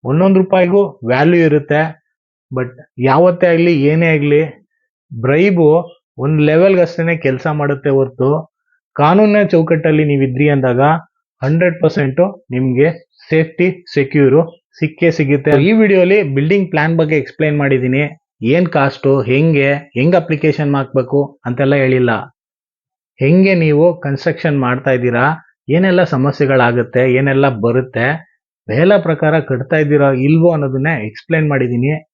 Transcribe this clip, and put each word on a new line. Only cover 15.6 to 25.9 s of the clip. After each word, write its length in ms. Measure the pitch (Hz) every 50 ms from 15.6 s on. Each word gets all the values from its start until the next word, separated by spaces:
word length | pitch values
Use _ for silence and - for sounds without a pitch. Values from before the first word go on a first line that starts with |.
| 147
ಈ 80 | 190
ವಿಡಿಯೋಲಿ 640 | 220 220 220 202 202 185 180 180 196 214 190 143 135
ಬಿಲ್ಡಿಂಗ್ 340 | 139 147 160 196 202 190 175
ಪ್ಲಾನ್ 280 | 180 156 147 160 165
ಬಗ್ಗೆ 200 | 165 160 151 160
ಎಕ್ಸ್‌ಪ್ಲೈನ್ 400 | 147 131 - - - 156 151 147
ಮಾಡಿದೀನಿ. 600 | 147 143 139 135 123 127 127 127 139 147 147 160 _ _ _ _ _
ಏನ್ 260 | 113 113 143 175 185
ಕಾಸ್ಟು, 540 | 165 - 151 139 139 - - - 139 135 135
ಹೆಂಗೆ, 520 | 117 113 127 139 156 165 156 143 135 139 143
ಹೆಂಗ್ 420 | 143 - - _ 120 131 170 185
ಅಪ್ಲಿಕೇಶನ್ 600 | 175 165 170 156 143 - 156 147 - 151 143 143
ಹಾಕ್ಬೇಕು 640 | 139 131 - - 135 123 - - 143 143 139 - _ _
ಅಂತೆಲ್ಲ 300 | 123 123 127 139 135 143
ಹೇಳಿಲ್ಲ. 360 | 143 135 127 131 127 123 120 113 - - - _ _ _ _ _ _ _ _ _ _ _ _ _ _ _ _ _ _
ಹೆಂಗೆ 360 | 131 139 170 185 190 196 190
ನೀವು 440 | 170 160 156 147 147 160 175 170 170
ಕನ್‌ಸ್ಟ್ರಕ್ಷನ್ 600 | - 143 139 135 - 175 165 - - 165 143 139
ಮಾಡ್ತಾ 320 | 131 123 123 135 135 139
ಇದ್ದೀರಾ, 440 | 131 123 123 123 117 120 127 147 160 160 _ _ _ _ _ -
ಏನೆಲ್ಲ 340 | 143 170 190 190